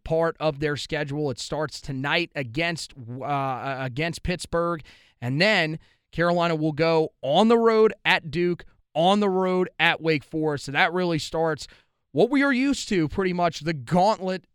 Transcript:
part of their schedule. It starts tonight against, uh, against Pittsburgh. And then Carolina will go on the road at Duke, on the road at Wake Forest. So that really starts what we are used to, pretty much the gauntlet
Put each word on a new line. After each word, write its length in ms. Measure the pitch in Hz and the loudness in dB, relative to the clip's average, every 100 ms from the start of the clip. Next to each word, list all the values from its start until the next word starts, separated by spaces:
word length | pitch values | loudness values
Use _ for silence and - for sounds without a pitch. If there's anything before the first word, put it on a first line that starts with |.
part 320 | - 160 165 - | -4 0 0 -2
of 220 | 156 143 | -4 -2
their 160 | 151 147 | -4 -4
schedule. 520 | - 151 147 143 151 | -6 -6 -4 -4 -4
It 80 | 120 | -6
starts 400 | - 135 156 - | -8 -6 -6 -8
tonight 500 | - 135 143 165 170 147 | -10 -6 -2 -2 -2 -6
against, 580 | 131 120 170 165 - - 113 123 | -8 -4 -4 -4 -10 -16 -14 -10
uh, 580 | 127 139 135 123 131 131 | -4 -4 -4 -6 -6 -6
against 420 | 131 120 165 160 | -8 -6 -6 -6
Pittsburgh. 600 | - 180 - 170 170 165 - - _ - | -6 -6 -4 -2 -2 -4 -10 -20 _ -10
And 200 | 120 135 | -4 2
then 400 | 202 208 160 156 _ _ _ | 2 2 0 -4 _ _ _
Carolina 420 | - 175 175 170 | -2 2 2 2
will 180 | 160 156 | 0 -2
go 420 | 147 165 160 160 _ | 0 2 2 2 _
on 280 | 127 156 220 | 0 4 6
the 100 | 233 | 6
road 360 | 226 220 220 - | 6 6 4 4
at 260 | - 175 165 | 0 0 0
Duke, 340 | 151 175 175 - _ _ | -2 -2 -2 -8 _ _
on 240 | 147 170 208 | 0 2 4
the 120 | 208 | 2
road 380 | 185 185 185 185 - | 2 0 0 -2 0
at 200 | 165 160 | 0 2
Wake 220 | 160 156 | 0 0
Forest. 440 | - 160 156 143 - | -2 -4 -2 -4 -4
So 60 | |
that 200 | 139 180 | 0 0
really 260 | 175 180 160 | 0 -2 -2
starts 480 | - 165 165 151 - - _ _ _ | -4 -2 -2 -2 -10 -20 _ _ _
what 160 | - 220 | 2 2
we 140 | 277 | 4
are 100 | 277 | 2
used 360 | 247 269 269 - | 2 0 -2 0
to, 180 | 196 151 | 0 0
pretty 260 | - 190 | 0 -2
much 280 | 180 175 - | 0 -2 -2
the 120 | 147 | -6
gauntlet 720 | 156 117 180 190 220 185 185 _ | -6 0 2 2 0 -4 -8 _